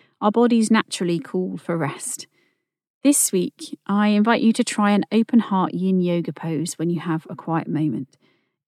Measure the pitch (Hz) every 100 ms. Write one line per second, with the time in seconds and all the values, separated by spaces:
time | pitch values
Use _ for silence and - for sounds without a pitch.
0 | _ _ 208 226 240 233 214 220 - -
1 | 175 170 - 185 185 180 - 170 143 -
2 | - - - _ _ _ _ _ _ _
3 | 277 285 - 185 180 - 320 - - 202
4 | 208 208 214 226 226 226 240 - 208 202
5 | - 214 226 233 - 190 165 170 190 185
6 | 175 175 165 151 165 151 175 - 170 170
7 | 175 160 - - - 165 - 151 156 113
8 | 139 _ _ _ _ _